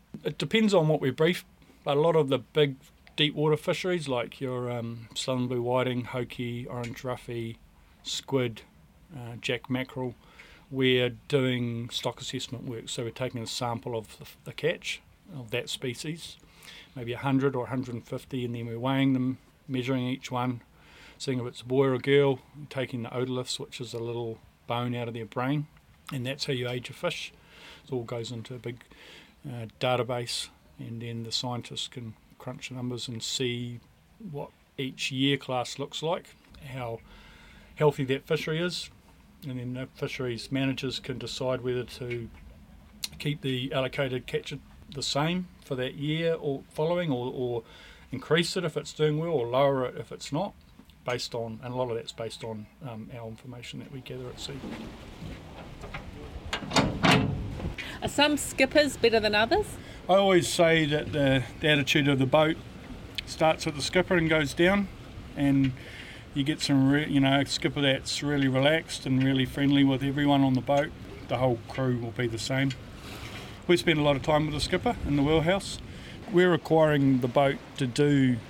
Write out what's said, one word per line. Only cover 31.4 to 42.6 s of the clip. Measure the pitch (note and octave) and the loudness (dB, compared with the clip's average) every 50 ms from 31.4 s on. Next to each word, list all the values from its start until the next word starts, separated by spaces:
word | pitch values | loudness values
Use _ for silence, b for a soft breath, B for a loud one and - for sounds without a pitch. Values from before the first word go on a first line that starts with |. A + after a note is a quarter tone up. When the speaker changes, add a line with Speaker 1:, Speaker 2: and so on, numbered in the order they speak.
| - B2 B2 A#2+ - - C3+ - - - | -4 -4 -6 -6 -8 -8 -10 -10 -10 -10
Speaker 1:
can | - B2+ A#2 A2 G#2 - _ _ - - | -10 -12 -12 -12 -14 -16 _ _ -20 -14
crunch | - C3 B2+ - - - | -12 -12 -12 -12 -12 -12
the | B2 | -10
numbers | B2+ B2 B2 B2 A#2 - | -8 -6 -6 -6 -8 -8
and | - A#2 A2+ | -8 -8 -8
see | - - - - C3 B2 A#2+ A#2+ B2 A#2+ A#2+ A#2 - _ _ _ _ _ _ - A#3 F3 | -6 -6 -2 0 0 0 0 -2 -4 -6 -10 -12 -16 _ _ _ _ _ _ -16 -14 -12
what | C#3+ C#3+ - - - _ _ _ _ - | -10 -10 -10 -12 -14 _ _ _ _ -6
each | C3+ C3 - - - - | -6 -6 -6 -6 -6 -4
year | C3+ C3 C3+ C#3 C#3+ | 0 2 4 4 4
class | C3+ - - B2+ B2+ A#2 - - - | 2 0 -2 -4 -4 -4 -4 -6 -8
looks | C#3 - - - | -8 -8 -8 -6
like, | D3+ D#3+ F3+ - - - - _ _ - - - D3+ C3+ | -4 -2 -2 -4 -6 -12 -20 _ _ -20 -20 -18 -16 -12
how | B2+ C3 B2 A#2 A2+ - B B B B B B B B B B B B B B B | -10 -8 -6 -6 -8 -10 B B B B B B B B B B B B B B B
healthy | - D3+ D3 - - C3+ | 4 4 4 4 4 0
that | B2 C3+ C3+ - | -2 -2 -2 -2
fishery | - E3 D3+ - E3 D#3 D#3+ | -2 -2 -2 0 -2 -2 -2
is, | F3 F3+ E3 - - - - - - - - - - - - - - | -2 -2 -4 -6 -8 -12 -16 -20 -20 -20 -20 -20 -20 -20 -20 -14 -12
and | C3+ B2+ B2+ | -10 -8 -8
then | A#2+ B2 B2 | -8 -8 -8
the | B2+ C3 - - | -8 -10 -10 -8
fisheries | - C#3+ B2+ - - B2+ B2 A#2+ A2+ - - | -8 -6 -6 -4 -4 -4 -4 -6 -6 -6 -2
managers | C3+ C3+ C3+ C3+ C3 - C3+ C3 - - | 0 0 2 0 0 -2 -4 -6 -6 -6
can | - - B2+ A#2 | -6 -8 -8 -8
decide | B2 - - - C3+ B2+ C3 A#2+ | -8 -8 -6 -4 -2 -2 -2 -2
whether | A#2+ B2+ B2 B2 A#2 | -2 -2 -2 -2 -4
to | G#2+ - - B2+ A#2+ A#2+ A#2+ A2+ A2+ - - - - - - | -6 -10 -10 -8 -6 -6 -6 -8 -10 -14 -18 -20 -20 -20 -20